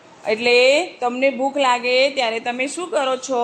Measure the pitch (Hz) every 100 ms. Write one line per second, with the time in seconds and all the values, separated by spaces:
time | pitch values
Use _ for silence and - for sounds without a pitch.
0 | - - - 220 240 240 254 294 359 -
1 | 247 247 269 240 269 285 262 247 247 254
2 | 277 277 233 226 240 247 269 330 349 302
3 | 262 254 262 247